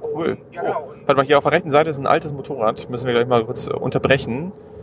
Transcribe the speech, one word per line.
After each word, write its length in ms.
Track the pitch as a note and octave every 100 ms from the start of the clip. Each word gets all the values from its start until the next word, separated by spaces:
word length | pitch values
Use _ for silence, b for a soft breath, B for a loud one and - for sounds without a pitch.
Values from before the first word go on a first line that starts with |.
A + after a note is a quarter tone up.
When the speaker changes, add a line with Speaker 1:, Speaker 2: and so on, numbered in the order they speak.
Speaker 1:
Cool. 340 | A4+ F#4+ E3+ - -
Speaker 2:
Ja, 80 | -
Speaker 1:
Oh. 20 | C#3+
Speaker 2:
genau. 140 | C#3 -
Und 100 | - -
Speaker 1:
Warte 80 | C#3
mal, 80 | C3+
hier 120 | C#3+
auf 60 |
der 80 | D3
rechten 180 | D#3 E3+
Seite 200 | C#3+ D#3+
ist 80 | C#3+
ein 80 | C#3
altes 260 | D#3 E3
Motorrad. 560 | - B2+ C3+ A2 B2 -
Müssen 160 | B2 B2+
wir 80 |
gleich 120 | A#2+ B2
mal 180 | A#2+
kurz, 220 | A2+ B2 -
äh, 60 |
unterbrechen. 800 | - - - - C#3 - A#2+ F3+ - - -